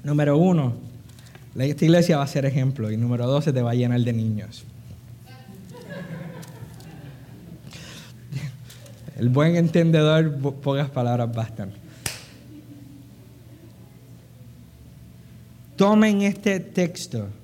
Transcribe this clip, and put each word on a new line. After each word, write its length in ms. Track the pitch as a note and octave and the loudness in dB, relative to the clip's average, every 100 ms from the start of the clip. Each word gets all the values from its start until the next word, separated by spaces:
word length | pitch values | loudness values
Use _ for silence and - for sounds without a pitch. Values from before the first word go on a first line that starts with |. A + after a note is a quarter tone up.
Número 340 | C#3+ D3 D3 C#3+ | 0 2 4 6
uno, 380 | F#3 E3+ B2+ A2+ - - - - - - - | 6 4 2 -4 -10 -18 -20 -20 -20 -20 -14
la, 100 | G#2+ | -4
esta 200 | C#3 D3 | -4 2
iglesia 320 | D#3+ E3+ E3+ D3+ | 6 6 6 2
va 60 | |
a 40 | C#3 | 0
ser 180 | D#3 | 0
ejemplo. 460 | C3+ C3 C3 C3 G#2+ | 0 2 0 0 -2
Y 60 | G#2+ | 0
número 280 | A#2+ A#2+ | 0 0
dos, 200 | A#2+ C#3+ | 0 2
se 80 | D3+ | 2
te 100 | B2+ | 0
va 80 | A#2+ | 0
a 40 | |
llenar 240 | A#2+ B2 B2 | 2 2 2
de 120 | A#2+ | 0
niños. 500 | A#2 A2 G#2 F#2+ - - - - - - - - - - - - - F3+ F3+ - E3 - E3 - - - - - - - - - - - - - - - - - - - C#3 D3 - - - - - - - | 0 -2 -2 -8 -16 -20 -20 -20 -20 -20 -20 -20 -20 -20 -20 -20 -18 -14 -14 -12 -12 -12 -14 -16 -16 -16 -16 -18 -18 -18 -18 -20 -20 -18 -18 -18 -18 -18 -18 -18 -20 -14 -10 -10 -12 -20 -20 -20 -18 -16 -2
El 120 | A#2+ | 2
buen 260 | B2+ D#3 | 4 4
entendedor, 800 | E3+ E3 E3+ E3 D#3+ D3+ D#3 D#3+ C3+ | 4 4 4 4 4 6 4 2 0
po-, 160 | C#3 | -4
pocas 360 | C#3 C#3 C#3 C#3 | -4 -2 -2 -2
palabras 420 | B2+ B2 A#2+ A#2 | -2 0 0 -2
bastan. 380 | A#2 A2 - G2 - - - - - - - - - - - - - - - - - - - - - - - - - - - - - - - - - - - - - - - - | -4 -6 -8 -12 -14 -20 -12 -10 -10 -18 -20 -20 -20 -20 -20 -20 -20 -20 -20 -20 -20 -20 -20 -20 -20 -20 -20 -20 -20 -20 -20 -20 -20 -20 -20 -20 -20 -20 -20 -20 -20 -20 -20 -20
Tomen 460 | - G3 G#3+ G#3+ G3+ | 2 6 8 6 4
este 380 | G3+ - G#3 F#3+ | 2 0 -2 -2
texto 680 | - - F3 - - A#2 G2+ - | -2 0 0 -2 -8 -6 -8 -12